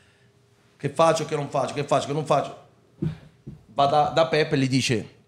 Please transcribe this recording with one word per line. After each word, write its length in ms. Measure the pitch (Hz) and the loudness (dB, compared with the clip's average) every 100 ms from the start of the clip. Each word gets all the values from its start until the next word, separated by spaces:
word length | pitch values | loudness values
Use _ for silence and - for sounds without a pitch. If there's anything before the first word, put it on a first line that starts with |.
| _ _ _ _ _ _ _ - | _ _ _ _ _ _ _ -8
"Che 120 | 143 | -6
faccio, 360 | - 165 160 151 | 2 4 4 -2
che 100 | 151 | -6
non 140 | 135 | -4
faccio, 240 | 143 123 | -2 -2
che 100 | 135 | -4
faccio, 240 | 139 139 - | 0 0 0
che 60 | |
non 120 | 147 147 | -4 0
faccio?" 300 | 143 - - - _ _ - - - - _ - - - - | 0 -2 -12 -20 _ _ -6 -6 -6 -18 _ -20 -20 -10 0
Va 80 | 139 | 2
da, 260 | 151 147 | 2 2
da 120 | 160 160 | 2 2
Pep 280 | 151 151 | 2 0
e 40 | 143 | 0
gli 100 | 131 | 2
dice: 480 | 131 - 110 - - | 0 0 -2 -4 -18